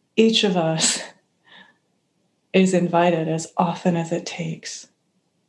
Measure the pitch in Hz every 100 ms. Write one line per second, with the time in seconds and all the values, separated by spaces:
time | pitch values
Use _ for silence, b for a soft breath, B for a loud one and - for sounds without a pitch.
0 | _ - 226 220 208 180 160 160 - -
1 | - - _ _ b b b b _ _
2 | _ _ _ _ _ 190 185 185 170 170
3 | 175 165 160 160 - - 175 170 185 170
4 | 160 170 - - 165 160 - - - _
5 | _ _ _ _